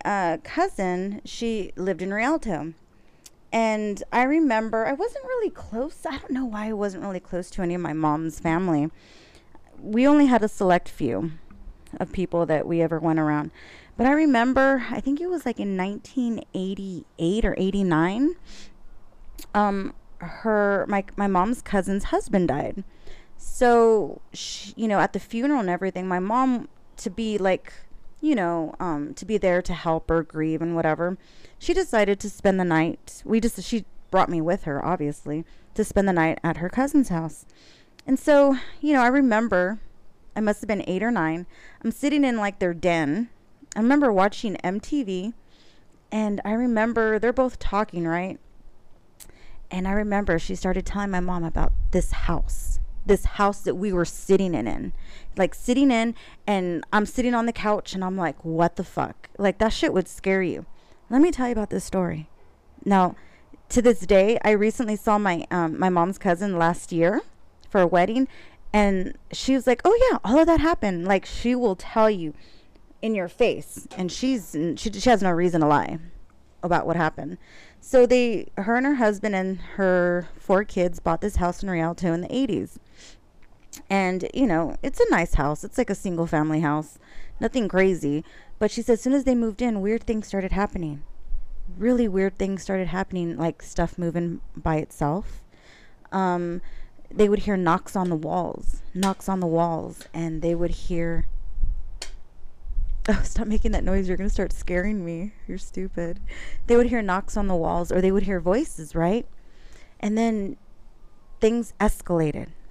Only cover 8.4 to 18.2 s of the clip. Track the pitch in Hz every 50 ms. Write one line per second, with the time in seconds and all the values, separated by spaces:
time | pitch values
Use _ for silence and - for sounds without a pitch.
8.4 | - 165 160 175 190 180 160 143 147 160 - - - - - - - - - -
9.4 | - - - - - - - - - 196 214 233 254 285 294 294 285 262 247 214
10.4 | 208 214 - - 208 180 175 180 - - - - 156 117 117 95 165 160 160 165
11.4 | - - - - - - - - - - - - 180 - - 196 175 - - 170
12.4 | 170 147 156 147 - - 170 170 165 156 165 156 160 165 160 160 156 151 151 147
13.4 | 147 156 - - - - - - - - - - 233 262 285 302 320 294 254 226
14.4 | 233 262 254 269 269 269 269 254 233 - 240 - - 269 285 302 339 359 359 311
15.4 | - 247 - - 202 202 190 185 185 202 202 220 - - - 269 240 233 220 -
16.4 | - - - 185 185 190 196 196 196 190 180 156 - - _ - 165 170 202 220
17.4 | - 190 - - 185 190 190 202 196 180 160 156 165 180 202 240